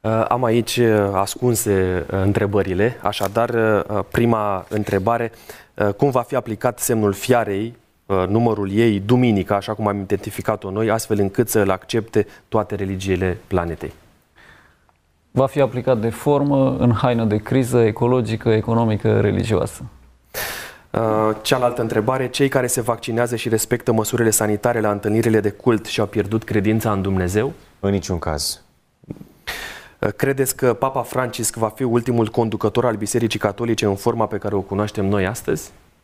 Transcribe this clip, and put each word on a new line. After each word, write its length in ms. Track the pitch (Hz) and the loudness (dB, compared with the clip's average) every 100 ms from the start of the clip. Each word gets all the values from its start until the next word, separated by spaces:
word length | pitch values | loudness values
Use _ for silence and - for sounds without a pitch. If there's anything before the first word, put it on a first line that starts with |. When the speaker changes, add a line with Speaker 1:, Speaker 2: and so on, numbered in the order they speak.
Speaker 1:
Uh, 240 | 110 110 - | 0 0 2
am 160 | 123 | 2
aici, 340 | 123 117 110 123 | 2 2 0 2
uh, 320 | 117 107 98 | 4 4 2
ascunse, 920 | 98 101 - 123 113 107 95 92 90 - | 0 -2 -2 -2 0 0 2 2 -2 -2
uh, 100 | 98 | 0
întrebările, 720 | 95 98 101 101 95 90 113 127 | 2 2 2 0 0 0 0 0
așadar, 480 | 101 101 98 107 117 | -4 -2 -2 0 0
uh, 500 | 117 110 104 - 104 95 | 0 2 2 0 -4 -2
prima 540 | - 117 113 104 95 92 | 0 2 2 0 -2 -4
întrebare, 640 | 107 101 98 98 117 117 - - - - - | -6 -2 0 0 -2 -4 -8 -20 -20 -20 -2
uh, 180 | 104 | -2
cum 160 | 101 143 | 2 2
va 120 | 127 | 2
fi 140 | 117 131 | 0 -4
aplicat 440 | 117 107 127 117 | -4 -2 -2 -2
semnul 340 | - 113 104 | -2 2 2
fiarei, 640 | 98 - 120 104 98 113 120 _ _ - | 0 2 2 2 -4 -6 -10 _ _ -2
uh, 180 | 95 92 | 0 2
numărul 440 | 107 117 104 98 | 4 2 2 0
ei, 280 | 101 117 101 | 2 4 2
duminica, 560 | 101 123 123 101 90 101 | 2 2 4 2 2 -2
așa 180 | 98 | -2
cum 140 | 107 104 | -4 -2
am 120 | 101 | -2
identificat-o 720 | 95 101 - - - 107 98 | -4 -4 -4 -6 -4 -4 -4
noi, 180 | 98 113 | -2 0
astfel 300 | 110 - 104 | -2 0 0
încât 300 | 98 - 113 | 0 0 2
să-l 200 | 110 98 | 2 2
accepte 580 | 92 - 117 101 107 101 - _ | 0 -2 -4 0 -2 -2 -8 _
toate 280 | 110 104 98 | -2 -2 -6
religiile 600 | 95 95 95 90 92 87 - | -6 -4 -2 0 0 -4 -2
planetei? 460 | 90 85 80 80 - _ _ _ _ - - _ _ _ _ _ _ _ 127 | -2 -2 -6 -10 -14 _ _ _ _ -20 -20 _ _ _ _ _ _ _ 0
Speaker 2:
Va 100 | 135 | 0
fi 160 | 143 | 2
aplicat 360 | 131 120 120 120 | 0 0 0 0
de 120 | 113 | 0
formă, 680 | 113 147 143 143 139 135 - | -2 0 2 2 2 2 2
în 120 | 120 | 2
haină 320 | 107 131 117 | 4 2 2
de 140 | 113 107 | 0 0
criză 440 | 110 131 123 123 | 0 0 2 4
ecologică, 680 | 113 101 120 127 110 110 117 | 2 2 2 2 0 -2 2
economică, 680 | 110 107 117 113 107 110 107 | 2 2 2 2 2 2 2
religioasă. 640 | 104 98 113 107 - - 123 - - _ _ - - - - - _ | 2 0 0 0 0 -6 -16 -18 -20 _ _ -10 -8 -10 -14 -18 _
Speaker 1:
Uh, 100 | - 113 107 110 107 | -2 2 2 2 0
cealaltă 400 | - 131 123 123 | 0 2 2 0
întrebare, 480 | 113 113 107 131 127 | 0 0 0 0 -4
cei 180 | - 139 | 0 2
care 200 | 131 123 | 2 0
se 140 | - | -2
vaccinează 540 | 113 113 - 113 120 113 | -2 -2 -2 -2 0 -2
și 140 | 117 | 0
respectă 420 | 110 - 120 - | 0 0 -2 2
măsurile 380 | 113 107 117 113 | 0 0 2 2
sanitare 500 | 107 107 104 120 117 | 2 0 0 0 2
la 120 | 107 | 0
întâlnirile 480 | 101 104 110 117 110 | 0 0 2 4 2
de 100 | 104 | 2
cult 360 | - - 107 - | 0 2 2 0
și-au 220 | - 104 | -2 -2
pierdut 360 | 107 95 110 | -2 -2 -4
credința 480 | - 110 101 110 113 | -2 0 2 2 0
în 100 | 98 | 0
Dumnezeu? 520 | 95 95 90 101 131 170 - _ | 0 0 0 0 -2 -6 -20 _
Speaker 3:
În 120 | 101 | -2
niciun 280 | 101 - 87 | -2 -2 -4
caz. 420 | 82 76 - - _ _ _ _ - - - _ - - - - - _ | -2 -4 -4 -8 _ _ _ _ -16 -16 -16 _ -12 -12 -12 -16 -20 _
Speaker 1:
Uh, 100 | 107 - | -8 -2
credeți 400 | 135 135 127 - | -2 0 -2 0
că 180 | 127 | 0
Papa 280 | 113 131 131 | 0 -2 -2
Francisc 540 | 117 127 127 - 110 117 | -4 -4 -4 -4 -6 -2
va 120 | 110 | -4
fi 160 | - | -2
ultimul 440 | 127 120 120 117 110 | 0 0 0 0 0
conducător 580 | - 113 104 107 120 123 | 0 -2 0 0 2 0
al 100 | 107 | -2
Bisericii 440 | 104 120 113 117 | -2 0 0 0
Catolice 460 | 104 98 117 113 104 | -4 -2 -2 0 0
în 100 | 98 | 0
forma 300 | 120 117 107 | -2 0 -2
pe 120 | 101 | -2
care 180 | 101 101 | -2 -4
o 60 | |
cunoaștem 440 | 95 98 107 - 98 | -2 -4 -4 -2 0
noi 200 | 101 95 | 0 0
astăzi? 460 | 120 - - - - _ _ | -2 -4 -4 -6 -20 _ _